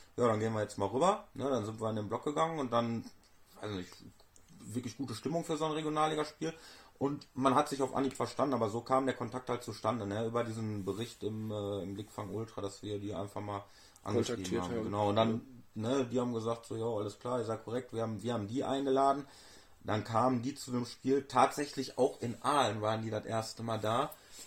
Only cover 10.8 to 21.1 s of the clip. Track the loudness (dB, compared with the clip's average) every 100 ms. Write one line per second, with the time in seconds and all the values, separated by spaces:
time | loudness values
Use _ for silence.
10.8 | -2 -2 -4 -6 -6 -4 -4 -4 -2 -2
11.8 | -4 -8 -10 -8 -6 -6 -6 -6 -8 -6
12.8 | -6 -6 -4 -6 -6 -6 -6 -6 -8 -20
13.8 | -20 -12 -2 0 0 -2 -2 -2 0 -2
14.8 | -2 2 4 6 4 2 -4 -18 -12 -4
15.8 | 0 0 2 0 0 0 0 -2 -4 -4
16.8 | -2 -2 -4 -6 -4 -2 -2 -4 -4 -6
17.8 | -4 -4 -2 -2 -2 -2 -2 -2 0 0
18.8 | 4 6 6 4 -2 -16 -20 -20 -20 -10
19.8 | -2 -2 2 4 4 4 0 -6 -4 -4
20.8 | -4 -4 2